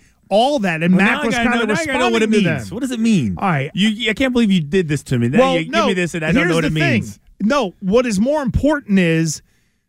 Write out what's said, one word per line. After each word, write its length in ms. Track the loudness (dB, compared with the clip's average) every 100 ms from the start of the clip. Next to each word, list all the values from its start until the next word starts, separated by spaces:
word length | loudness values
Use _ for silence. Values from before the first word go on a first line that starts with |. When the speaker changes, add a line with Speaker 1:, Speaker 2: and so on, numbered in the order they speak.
| _ _ -2
Speaker 1:
All 300 | 0 2 0
that. 240 | -2 0
And 100 | 2 4
Speaker 2:
Well, 100 | 4
Speaker 1:
Mac 60 | 2
Speaker 2:
now 60 |
I 40 | -2
Speaker 1:
was 100 | 0
Speaker 2:
gotta 140 | 0
Speaker 1:
kinda 160 | 0 0
Speaker 2:
know, 60 |
now 60 | -2
I 60 | -2
gotta 120 | -2
know 100 | 0
what 120 | 0
it 80 | 2
Speaker 1:
responding 140 | 2
to 60 | 0 -2
Speaker 2:
means. 120 | -6
Speaker 1:
them. 60 | -8
Speaker 2:
What 60 |
does 100 | -6
it 80 | -2
mean? 360 | 0 2 0 -2
Speaker 1:
All 80 | -2
right. 220 | -2 -4
Speaker 2:
You, 360 | -2 -2 -2 -4
I 40 |
can't 180 | -2 0
believe 180 | 2 2
you 80 | 2
did 260 | 0 0 0
this 120 | -4
to 140 | -2 -2
me. 120 | 2
Now 100 | 2
Speaker 1:
Well, 140 | 2 2
Speaker 2:
you 60 |
give 80 | -2
Speaker 1:
no, 140 | 0 0
Speaker 2:
me 60 | 0
this 180 | -4
and 100 | -4
I 100 | 0
don't 20 | 0
Speaker 1:
here's 140 | 2
Speaker 2:
know 60 | 0
what 60 |
Speaker 1:
the 60 | 0
Speaker 2:
it 60 |
Speaker 1:
thing. 200 | 0 0 0
Speaker 2:
means. 180 | -4 -12 _ -6
Speaker 1:
No, 320 | -2 0 -2 -6
what 260 | 0 0 2
is 140 | 0
more 220 | 0 0
important 560 | -2 0 0 0 0 2
is, 420 | 2 2 -2 -6 -14 _ _ _